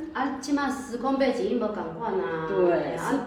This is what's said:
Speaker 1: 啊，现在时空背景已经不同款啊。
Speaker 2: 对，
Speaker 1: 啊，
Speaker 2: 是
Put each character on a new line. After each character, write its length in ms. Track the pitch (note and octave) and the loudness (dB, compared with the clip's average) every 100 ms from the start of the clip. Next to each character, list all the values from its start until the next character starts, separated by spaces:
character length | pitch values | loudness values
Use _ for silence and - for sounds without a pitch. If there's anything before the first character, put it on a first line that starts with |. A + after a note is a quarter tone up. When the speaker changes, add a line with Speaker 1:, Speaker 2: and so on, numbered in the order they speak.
| - | -4
Speaker 1:
啊， 260 | C4 C4+ C4 | -4 -4 -4
现 120 | D4 | 0
在 160 | C#4 C#4 | 0 0
时 280 | - - A#3+ | -2 -6 -4
空 200 | C4 C4 | 0 2
背 140 | C4 | 2
景 140 | - G3+ | 2 0
已 40 | |
经 100 | A#3+ | 0
不 80 | G#3+ | 0
同 260 | F#3 E3 E3 | -2 -6 -6
款 160 | G3 F#3+ | -2 0
啊。 280 | F#3 E3 D#4+ | 0 -2 0
Speaker 2:
对， 460 | F#3 F3 E3 - - | 4 4 4 0 -2
Speaker 1:
啊， 160 | - | 0
Speaker 2:
是 60 | C#4 | 0